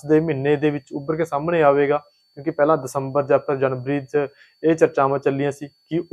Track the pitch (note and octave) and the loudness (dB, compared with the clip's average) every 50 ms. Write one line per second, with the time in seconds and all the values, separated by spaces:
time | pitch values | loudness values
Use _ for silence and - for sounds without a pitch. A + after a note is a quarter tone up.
0 | C#3+ C#3+ D#3 D#3 E3 D#3+ C#3+ C3 C3+ C#3+ D3+ C#3 D3+ D3+ D3 D3 - _ D#3+ D3 | 0 2 2 2 2 0 -2 -2 0 0 0 2 0 -2 -2 -4 -8 _ -12 -8
1 | C#3 D#3 D#3+ E3 D#3+ D#3+ D3 C#3+ D3+ E3+ F3 E3 D3 C#3+ C#3 C#3+ C#3+ C#3 C#3+ D3 | -6 -6 -4 -4 -4 -4 -4 -4 -2 -2 0 4 4 4 4 4 2 2 0 -2
2 | - _ _ _ _ _ _ C#3+ C#3 D#3+ D#3 D3 C#3+ D#3 D#3+ D3 C3 B2+ - C#3 | -4 _ _ _ _ _ _ -10 -8 -6 -2 0 2 2 2 0 0 -4 -6 -6
3 | C3+ C3+ C3+ C#3+ C3+ C3+ C#3+ C3+ - - C#3+ C3 C3+ C3 C3 B2+ B2 C#3 C#3+ C#3+ | -6 -2 -2 -2 0 2 0 0 2 -2 -2 -2 -2 -2 -2 -4 -4 -4 -4 -4
4 | C3+ - - D3 C#3+ C#3 - _ _ _ _ _ D3+ D#3+ E3 D#3+ E3 D3 - D3 | -6 -4 -4 -4 -4 -4 -8 _ _ _ _ _ 0 0 4 4 2 2 2 0
5 | C3+ C3+ C#3 C3+ - C#3+ C#3 C3+ C#3+ C#3+ C3+ - D3 C#3 - _ _ _ D#3 F3 | 0 2 0 0 0 -2 -2 0 -2 -4 -4 -8 -12 -18 -18 _ _ _ -6 -6
6 | E3+ - | -2 2